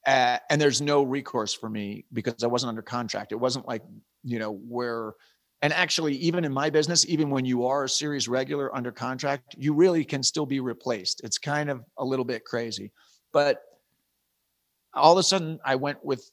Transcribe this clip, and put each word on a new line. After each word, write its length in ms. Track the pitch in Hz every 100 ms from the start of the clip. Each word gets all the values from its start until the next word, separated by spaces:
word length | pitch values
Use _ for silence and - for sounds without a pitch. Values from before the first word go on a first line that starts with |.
| 139
Uh, 320 | 135 123 123 -
and 100 | 151
there's 200 | 147 123
no 200 | 147 147
recourse 520 | 135 139 131 123 107 -
for 120 | 113
me 380 | 107 101 104 -
because 300 | 110 104 117
I 40 | 117
wasn't 220 | 120 123
under 140 | 113
contract. 480 | - 123 117 104 104
It 40 | 107
wasn't 280 | 123 127 -
like, 140 | 113 - - _ _
you 140 | 127 117
know, 140 | 107
where, 600 | 101 117 120 123 117 110 107 _ _ _ _
and 100 | 147
actually, 420 | 160 180 - 160 135
even 260 | 165 175 160
in 60 |
my 160 | 135 151
business, 360 | 151 147 170 -
even 220 | 151 151
when 140 | 135 127
you 200 | 123 123
are 160 | 139
a 60 | 131
series 380 | - 147 143 113
regular 460 | 127 135 147 139 135
under 160 | 123
contract, 640 | 113 123 131 143 139 _ -
you 160 | 135
really 300 | 151 185 170 147
can 180 | 139
still 220 | 131 - 147
be 140 | 139
replaced. 640 | 127 113 - 113 90 -
It's 140 | 113 -
kind 320 | - 147 147
of 140 | 131 113 -
a 80 | 131
little 200 | 135 123
bit 200 | 117 -
crazy. 460 | 117 117 101 101 _ _ _ _
But 280 | 147 143 - - _ _ _ _ _ _ _ _ _ _ _ _
all 180 | - 151
of 60 | 180
a 60 |
sudden, 360 | 175 190 160 160 139
I 100 | 135
went 280 | 143 143
with 280 | 147 131 -